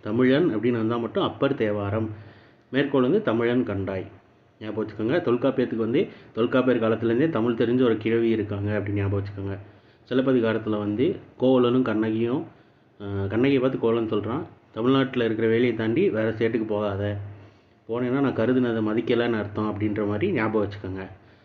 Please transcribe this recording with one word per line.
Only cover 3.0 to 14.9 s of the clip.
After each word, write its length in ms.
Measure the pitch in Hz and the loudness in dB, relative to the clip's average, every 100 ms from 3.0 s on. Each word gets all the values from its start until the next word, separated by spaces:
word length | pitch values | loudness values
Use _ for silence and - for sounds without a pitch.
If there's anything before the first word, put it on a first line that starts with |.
வந்து 200 | 127 214 | 2 2
"தமிழன் 420 | 120 113 117 123 | 2 0 2 2
கண்டாய்" 420 | 107 98 98 95 - - _ _ _ - | 0 -2 -4 -6 -8 -16 _ _ _ -14
ஞாபகம் 260 | 107 107 104 | -8 -6 -6
வச்சுக்கோங்க. 260 | - 110 | -4 -2
தொல்காப்பியத்துக்கு 640 | 170 123 123 135 127 120 113 | 0 2 2 2 0 0 0
வந்து 320 | 110 143 220 - - | 0 0 -2 -6 -8
தொல்காப்பியர் 500 | 113 120 131 127 113 | -2 2 2 4 2
காலத்துலேருந்தே 460 | 110 110 113 117 160 | 2 2 2 2 2
தமிழ் 260 | 113 120 | 2 0
தெரிஞ்ச 280 | 117 117 127 | 2 2 4
ஒரு 140 | 123 107 | 2 2
கிழவி 340 | 110 113 117 | 0 2 2
இருக்காங்க 480 | 110 98 101 101 104 | 0 -2 -4 -2 -2
அப்படின்னு 120 | 101 | -2
ஞாபகம் 340 | 101 98 101 | -2 0 -2
வச்சுக்கோங்க. 340 | 101 101 98 98 - - - _ - | -4 -8 -8 -8 -12 -20 -20 _ -4
சிலப்பதிகாரத்துல 720 | 127 131 127 113 110 110 104 | 0 2 2 2 0 -2 -2
வந்து 380 | 104 107 160 196 - - | -2 0 0 -2 -10 -2
கோவலனும் 420 | 127 127 120 127 | 2 4 4 2
கண்ணகியும், 640 | 117 107 110 110 117 143 160 - _ _ _ - | 2 0 0 0 -2 -2 -6 -16 _ _ _ -14
அஹ், 260 | 101 98 98 | -8 -4 -2
கண்ணகியை 340 | 110 135 135 | 0 2 2
பார்த்து 180 | 131 131 | 2 0
கோவலன் 300 | 113 117 110 | 0 0 0
சொல்றான், 340 | 107 104 139 - - _ | -2 -2 -6 -8 -16 _
தமிழ்நாட்டுல 520 | 110 123 | -2 2